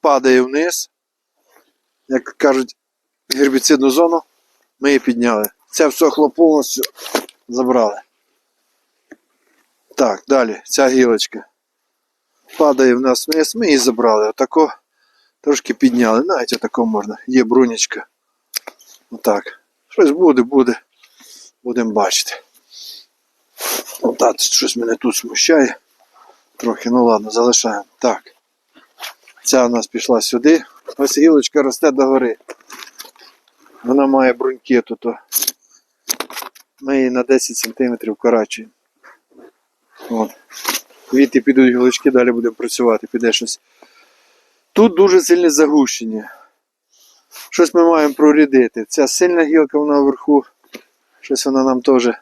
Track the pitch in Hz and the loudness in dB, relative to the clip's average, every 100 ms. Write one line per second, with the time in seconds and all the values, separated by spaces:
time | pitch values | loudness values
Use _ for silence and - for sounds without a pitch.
0 | 160 143 131 127 127 143 170 - - _ | 0 2 4 2 2 -2 -4 -6 -12 _
1 | _ _ _ _ _ _ _ _ _ _ | _ _ _ _ _ _ _ _ _ _
2 | - 131 - - 147 131 127 - _ _ | -6 -6 -6 -2 0 0 -4 -12 _ _
3 | _ _ - 131 143 131 - 147 135 131 | _ _ -8 0 0 2 2 2 2 2
4 | 170 165 - _ _ _ _ - 139 139 | 2 0 -6 _ _ _ _ -4 0 0
5 | - 120 120 107 107 _ _ - 156 - | 0 -2 0 0 -4 _ _ 0 0 2
6 | 160 143 147 - 165 151 135 - 127 - | 0 2 0 2 2 2 -2 -8 -10 -12
7 | - - - _ - 120 127 127 110 98 | -8 -8 -8 _ -12 -4 0 0 0 -4
8 | - _ _ _ _ _ _ _ _ _ | -16 _ _ _ _ _ _ _ _ _
9 | _ - _ _ _ _ _ _ _ - | _ -20 _ _ _ _ _ _ _ -2
10 | 127 95 - 139 117 104 - - 135 131 | -2 -2 -2 0 0 -6 -6 0 2 2
11 | 123 110 - 104 - _ _ _ _ _ | 2 0 -4 -12 -20 _ _ _ _ _
12 | _ _ _ _ _ - 151 131 131 123 | _ _ _ _ _ 0 2 4 2 2
13 | 131 127 - 156 151 226 214 139 123 113 | 0 -2 0 0 0 -2 0 2 0 0
14 | 120 107 107 - 135 160 151 - _ _ | 2 2 0 -2 -2 0 0 -2 _ _
15 | _ _ _ _ - 143 - 113 135 120 | _ _ _ _ -2 -2 -2 0 0 2
16 | 117 110 330 170 453 - - - 233 214 | 2 2 0 -4 -4 -6 -6 -4 -2 -2
17 | 208 214 - 131 113 123 127 113 - - | -6 -12 -2 0 2 2 2 0 -8 -8
18 | - _ _ _ _ - - _ _ _ | -16 _ _ _ _ -16 -16 _ _ _
19 | _ 113 - 101 - - _ _ _ - | _ -8 -4 -4 -6 -20 _ _ _ 0
20 | 165 151 180 127 120 139 123 117 _ _ | 2 4 2 2 0 0 0 -2 _ _
21 | _ _ - - - _ 123 120 113 107 | _ _ -20 -20 -20 _ -8 -6 -4 -2
22 | 98 - - - _ _ _ - - - | -2 -2 -6 -12 _ _ _ -20 -20 -20
23 | _ _ _ _ _ - - - - - | _ _ _ _ _ -14 -10 -10 -10 -8
24 | 120 120 127 107 - - 120 120 117 113 | -6 -2 -2 -2 -4 -2 -4 -4 -6 -4
25 | 123 - 117 - - 160 127 - _ _ | -4 -4 -6 -4 2 2 2 -2 _ _
26 | _ _ _ _ _ - 117 110 120 123 | _ _ _ _ _ -10 -6 -6 -2 2
27 | 120 107 110 110 120 117 120 104 101 _ | 4 2 -2 -2 0 0 -2 -6 -10 _
28 | 123 107 - _ _ _ _ _ _ - | -4 -4 -10 _ _ _ _ _ _ -20
29 | - - _ _ - 131 123 120 107 117 | -18 -18 _ _ -2 0 0 -2 -6 -8
30 | - 117 - 120 139 160 - _ - - | -2 -2 0 0 2 2 0 _ -16 -6
31 | 139 - 160 151 123 147 135 120 160 135 | -4 2 4 4 2 -2 -2 0 -2 0
32 | 135 135 123 110 - - _ - - - | 0 0 -2 -6 -14 -20 _ -20 -20 -20
33 | - _ - _ _ _ _ - 120 135 | -20 _ -20 _ _ _ _ -12 -2 0
34 | 139 135 131 120 131 131 - 123 - 113 | 2 2 2 0 -4 -6 -2 -2 -2 -8
35 | 233 233 - - - - _ _ _ _ | -8 -8 -8 -8 -8 -10 _ _ _ _
36 | - - - - - - _ _ 139 139 | -14 -12 -12 -14 -18 -20 _ _ -4 -2
37 | 131 127 123 135 - 117 - - 127 120 | 0 -2 0 0 0 -8 -8 -4 -4 -4
38 | 113 104 120 117 107 - 110 _ _ _ | -8 -4 0 0 -2 -8 -18 _ _ _
39 | - _ _ _ - _ _ _ _ - | -20 _ _ _ -20 _ _ _ _ -20
40 | - 226 - - _ - - - - _ | -10 -6 -6 -8 _ -16 -10 -10 -12 _
41 | - 131 139 139 120 131 131 123 127 - | -4 0 2 2 0 4 4 4 0 0
42 | 147 131 123 120 117 113 117 - 120 107 | 2 2 2 0 -4 -6 -10 -2 0 0
43 | - 117 117 107 117 - _ _ _ _ | -2 -4 -2 -2 -6 -12 _ _ _ _
44 | _ _ _ _ _ _ _ - 226 170 | _ _ _ _ _ _ _ 2 4 4
45 | 196 185 170 175 170 143 156 151 131 - | 4 4 4 2 2 2 2 2 0 -2
46 | 113 110 - - _ _ _ _ _ _ | -8 -10 -12 -20 _ _ _ _ _ _
47 | _ _ _ - - - 170 175 170 165 | _ _ _ -20 -8 0 2 4 2 4
48 | 151 135 151 147 147 135 117 - 107 - | 0 2 4 4 4 4 2 -4 -8 -2
49 | 135 - 180 175 156 160 147 147 147 143 | -2 0 0 0 2 2 2 -2 0 2
50 | 139 135 - 143 131 _ _ - _ _ | 2 0 0 0 0 _ _ -20 _ _
51 | _ _ - 135 143 135 131 127 123 131 | _ _ -6 -4 -2 0 0 0 2 2
52 | 120 110 | 2 -4